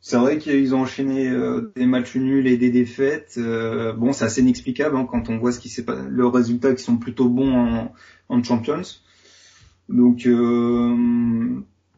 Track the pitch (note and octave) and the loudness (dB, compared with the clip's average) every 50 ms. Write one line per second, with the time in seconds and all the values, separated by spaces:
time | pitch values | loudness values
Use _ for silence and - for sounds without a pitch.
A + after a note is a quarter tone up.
0 | _ - - B2 A#2+ C3+ D3+ D#3 D3+ D3+ C#3+ C#3 C#3 C3 C3 C3 C3 B2+ - - | _ -2 0 2 2 2 0 0 -2 0 2 2 2 2 2 0 -2 -2 -4 -4
1 | C#3 C3+ C3+ C3+ C3+ B2+ B2+ B2+ B2+ B2 B2+ B2 A#2 A2 G#2 B2 B2+ B2+ B2+ B2+ | -4 -2 -2 -2 -2 -2 -2 -2 -2 -2 -4 -4 -6 -8 -6 0 0 2 2 2
2 | A#2+ - - C3 C3 C3 C3+ C#3 C3 C3 B2 A#2+ B2 B2+ A#2+ B2 B2 A#2 A#2+ - | -2 -2 -4 -2 -2 0 2 2 4 2 2 4 2 2 4 2 0 0 0 0
3 | C3+ C3+ D3+ D#3 D3+ _ - B2 A#2 A2+ A#2 A2+ A2+ A2+ A2+ A#2 A2+ A2+ A2 A2+ | 0 0 0 -2 -8 _ -8 -6 -4 -4 -2 -2 -2 -4 -4 -2 -4 -4 -4 -2
4 | A#2 B2 C#3 - C3+ A2+ - C#3 B2+ B2+ B2 - - C3+ B2 - C#3+ D3+ D3 C3 | 0 0 0 0 -2 -2 2 2 4 4 2 0 -2 -8 -4 -2 -2 0 0 -2
5 | B2+ B2 - A#2+ A2+ - A2+ A2 A2+ B2 B2 - - A#2 - - A#2 - A#2 G2 | -2 -2 -4 -6 -4 -4 -4 -2 -2 -2 -4 -4 -10 -14 -12 -10 -8 -8 -8 -8
6 | G2 - C3 B2 B2 B2 B2 B2+ A#2+ A#2 A#2+ A#2+ - C#3 C3 B2 - - A#2+ A#2 | -8 -6 -2 0 2 2 4 2 2 2 0 0 2 0 0 0 0 -2 -2 -2
7 | - - A#2+ - C3 B2 A#2+ B2+ C3+ C3+ B2+ B2 A#2+ A#2 A#2 A2+ A2+ A#2+ - - | -2 -6 -2 0 0 2 2 2 2 2 2 2 2 2 0 -2 -4 -6 -12 -18
8 | - - - _ _ _ C3 B2 A#2+ - B2 A2+ A2 - D3 E3 F3+ - - - | -20 -20 -20 _ _ _ -2 -2 0 2 -2 -2 0 -2 -4 -4 -4 -10 -14 -20
9 | _ _ _ _ _ - _ _ _ - _ _ _ _ _ _ _ _ - B2 | _ _ _ _ _ -20 _ _ _ -20 _ _ _ _ _ _ _ _ 2 4
10 | B2 B2 A#2+ A#2+ - B2 A#2+ A#2 A#2+ A#2 A#2+ A#2+ A#2+ A#2+ A#2+ A#2+ A#2+ A#2+ A#2+ A#2+ | 6 6 4 4 2 2 2 4 2 2 2 2 2 0 0 2 2 0 2 2
11 | A#2+ A#2+ A#2+ A#2+ A#2+ A#2 A#2 A2+ A#2 B2 B2+ - G3+ _ _ _ _ _ _ | 2 2 2 2 0 0 0 0 -2 -2 -4 -6 -10 _ _ _ _ _ _